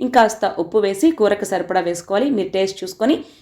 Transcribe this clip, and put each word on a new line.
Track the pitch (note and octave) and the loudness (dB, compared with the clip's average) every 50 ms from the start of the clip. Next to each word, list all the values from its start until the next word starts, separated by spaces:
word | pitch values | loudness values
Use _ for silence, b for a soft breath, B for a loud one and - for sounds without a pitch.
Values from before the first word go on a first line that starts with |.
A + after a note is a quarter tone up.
ఇంకాస్త | B3 B3+ B3+ B3 A3+ G#3+ - - G#3 F#3+ - - | -4 0 4 4 4 4 2 -2 -4 -4 -2 -4
ఉప్పు | E3+ E3+ - G#3+ | -4 -2 0 0
వేసి | G3+ G3 G3 F#3+ D#4 E4 | 0 0 0 2 2 2
కూరకు | D#4+ D#4+ G#3+ G3+ G3+ G3+ G3+ | 2 4 2 2 2 0 -2
సరిపడా | - G3 F3 F3 F3 F#3 F#3 | -2 -4 -4 -2 -2 -2 -2
వేసుకోవాలి. | E3+ F3 F3 E3+ - - F#3+ G#3 C4 C#4+ | 0 -2 -4 -6 -4 -4 -2 0 0 0
మీరు | B3+ G3+ F3+ D#3 | 0 -2 -2 -2
టేస్ట్ | - F#3+ F#3+ F#3+ F#3+ - F#3+ | -2 -2 -2 -2 -4 -6 -10
చూసుకొని | F3+ - - A3 C4 D#4+ - - B B B | -10 -6 -2 0 0 0 0 -2 B B B